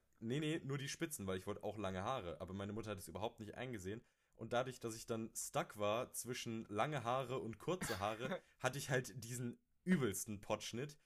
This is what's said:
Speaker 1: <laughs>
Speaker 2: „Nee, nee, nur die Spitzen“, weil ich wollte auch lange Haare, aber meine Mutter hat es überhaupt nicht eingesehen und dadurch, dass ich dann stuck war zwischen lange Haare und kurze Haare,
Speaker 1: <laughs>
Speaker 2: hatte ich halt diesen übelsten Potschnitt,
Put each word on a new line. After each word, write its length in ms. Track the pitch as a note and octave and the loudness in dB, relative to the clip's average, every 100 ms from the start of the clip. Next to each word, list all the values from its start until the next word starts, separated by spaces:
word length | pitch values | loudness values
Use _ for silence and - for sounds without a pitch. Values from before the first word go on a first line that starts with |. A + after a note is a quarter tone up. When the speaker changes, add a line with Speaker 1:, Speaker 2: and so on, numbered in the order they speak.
| _ | _
Speaker 1:
<laughs> 120 | - | -6
Speaker 2:
„Nee, 200 | A2+ C#3+ | 0 2
nee, 200 | D3+ D#3+ | 2 0
nur 140 | C3+ C3+ | 0 -2
die 100 | C#3 | -2
Spitzen“, 380 | - D#2 - F#2+ | -2 -2 -2 0
weil 120 | F#2 | 0
ich 80 | G2+ | 0
wollte 160 | - | 0
auch 140 | G#2 G#2 | -2 0
lange 240 | F#2+ F#2 | 0 2
Haare, 380 | G#2+ C3 F2 D2 | 2 0 0 -4
aber 120 | F2+ | -4
meine 180 | G2 G2+ | -2 -2
Mutter 180 | G#2+ G#2 | -2 -2
hat 80 | F#2+ | -4
es 100 | - | -4
überhaupt 320 | F2+ A2 - | -2 -2 -2
nicht 140 | G#2 - | -8 -6
eingesehen 460 | B2+ A2 F#2 A#2 - _ _ - | -4 -2 -4 -4 -8 _ _ -10
und 160 | A2+ | 2
dadurch, 280 | A#2+ C3 B2 | 2 2 -2
dass 160 | A#2 A2 | -6 -6
ich 100 | - | -2
dann 240 | A2+ A2+ | -2 -2
stuck 440 | - - C#3+ F3+ G#2 | -4 -2 -2 -2 2
war 340 | G#2 A2+ B2 | 4 4 0
zwischen 520 | - A2+ B2 A#2+ A2+ - | -4 -4 -4 -2 -4 -2
lange 360 | G#2 C#3 D3 | 0 2 2
Haare 340 | A2+ C3 B2 C3 | 2 2 2 -2
und 200 | A2+ A2+ | -2 -4
kurze 400 | - F#3 F3 G2 | 0 0 0 2
Haare, 340 | G#2 A2 C3 F3+ - | 2 0 -2 -4 -6
Speaker 1:
<laughs> 120 | - | -2
Speaker 2:
hatte 180 | B2+ C#3 | 0 0
ich 120 | - | 2
halt 340 | C3 B2+ B2+ | 2 2 -8
diesen 340 | A#2 B2 B2 - _ _ | -6 -2 -2 -4 _ _
übelsten 560 | F3+ F#3 A#2 F#2+ - G2+ | 4 6 6 2 -4 -6
Potschnitt, 560 | - G#2+ - A#2 D3 - | 0 0 0 -4 -6 -10